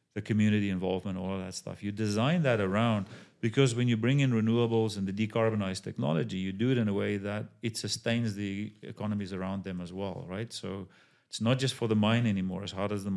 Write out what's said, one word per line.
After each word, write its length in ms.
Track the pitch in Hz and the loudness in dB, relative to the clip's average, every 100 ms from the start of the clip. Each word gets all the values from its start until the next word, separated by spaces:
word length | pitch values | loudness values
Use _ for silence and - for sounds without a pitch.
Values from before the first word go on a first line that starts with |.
| _ | _
the 80 | 104 | -8
community 480 | 101 107 107 107 101 | 0 4 4 4 2
involvement, 480 | 92 92 92 101 92 | 0 0 -2 -2 -4
all 160 | 92 95 | -4 -4
of 40 | 92 | -6
that 80 | |
stuff. 280 | - 98 95 | -10 -12 -8
You 80 | 101 | -8
design 480 | 104 107 104 127 180 | -4 -2 2 2 2
that 160 | 139 113 | 2 2
around, 460 | 98 101 117 107 95 - - _ | 2 2 2 2 -2 -10 -20 _
because 340 | 113 135 135 117 | 0 4 4 4
when 120 | 123 | 2
you 100 | 113 | 2
bring 220 | 117 139 | 4 4
in 100 | 131 | 4
renewables 640 | 113 110 117 117 113 110 101 | 4 4 4 4 2 2 0
and 80 | 98 | -2
the 60 | 98 107 | -2 0
decarbonized 560 | 113 113 110 95 92 | 2 2 2 -2 -4
technology, 540 | - - 135 156 113 95 | -6 -4 0 0 0 -2
you 140 | 95 | -4
do 160 | 95 120 | 0 2
it 40 | 123 | 2
in 100 | 107 | 2
a 40 | |
way 240 | 101 101 101 | 0 0 -2
that 260 | 101 104 107 - | -2 -4 -6 -8
it 140 | 120 113 | -6 -4
sustains 580 | 101 - 117 117 113 98 | -4 -4 -2 0 0 -2
the 360 | 101 98 107 - | -4 -4 -8 -10
economies 500 | - - 104 104 92 | -16 -8 -4 -4 -4
around 300 | 95 92 98 | -6 -4 -6
them 160 | 95 90 | -6 -8
as 100 | 85 | -8
well, 320 | 92 98 90 87 95 | -6 -6 -8 -8 -8
right? 160 | 113 | -8
So 340 | - 98 98 95 - _ _ _ | -10 -8 -8 -10 -18 _ _ _
it's 120 | - | -2
not 180 | 113 131 | 2 2
just 140 | 131 - | 2 0
for 120 | 117 | 2
the 80 | 107 | 4
mine 300 | 104 117 117 | 4 4 2
anymore. 380 | 98 92 92 | 0 -2 -4
It's 100 | 95 | -6
how 140 | 92 101 | -4 -4
does 160 | 104 | -2
the 60 | 98 | -2